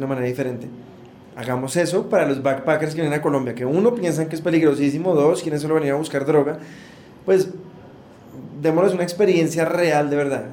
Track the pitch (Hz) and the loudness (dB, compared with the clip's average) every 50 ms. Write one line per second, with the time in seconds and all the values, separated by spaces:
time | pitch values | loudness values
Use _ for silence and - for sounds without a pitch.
0 | 135 135 139 127 123 123 123 131 135 127 120 113 117 - - - - - - - | -4 -4 -4 -2 -2 -2 -2 -4 -4 -4 -6 -8 -10 -14 -16 -16 -18 -20 -20 -20
1 | - - - - - - - - 117 123 123 127 131 135 - 170 175 - 175 196 | -20 -20 -20 -20 -20 -20 -16 -12 -8 -4 -4 -4 -4 -2 0 0 0 0 0 -2
2 | 220 - - 190 160 143 139 131 - 139 135 135 - 160 156 151 151 151 151 160 | -2 0 2 2 2 2 0 0 0 0 -2 -2 0 0 0 0 0 -2 -4 -2
3 | 165 147 143 151 156 160 143 139 131 120 113 120 123 127 143 175 208 240 240 240 | -2 -2 -2 0 0 0 0 0 -2 -2 -4 -4 -2 -2 0 2 2 2 2 2
4 | 185 175 156 151 160 156 165 156 151 175 165 165 160 151 139 127 143 143 139 156 | 0 -2 0 0 -2 -4 -4 -4 -2 2 2 4 4 4 4 4 2 0 0 0
5 | 170 185 175 147 143 147 - - - 160 151 147 143 156 160 160 151 139 139 143 | 0 2 2 4 4 4 4 2 0 -2 -4 -2 -2 0 0 0 2 0 0 -2
6 | 160 - - 139 135 135 151 151 139 143 156 160 - - - - - - - - | -2 -2 -4 -2 0 2 4 4 4 2 0 -6 -8 -16 -18 -20 -20 -20 -20 -20
7 | - - - - - - 190 190 - - - - - - - - - - - - | -20 -20 -20 -8 0 2 2 2 2 0 -4 -14 -16 -18 -20 -20 -20 -20 -20 -20
8 | - - - - - - - - - - - - 147 160 160 160 180 202 180 180 | -20 -20 -20 -20 -20 -20 -18 -16 -16 -14 -8 -2 0 2 2 4 4 2 2 0
9 | 175 175 175 175 208 190 180 170 165 151 151 160 160 156 170 175 175 165 151 147 | -2 -2 0 0 2 4 4 4 2 0 0 0 0 0 0 0 2 2 2 2
10 | 147 143 143 143 143 139 135 120 107 107 | 2 2 0 0 0 0 -2 -4 -6 -8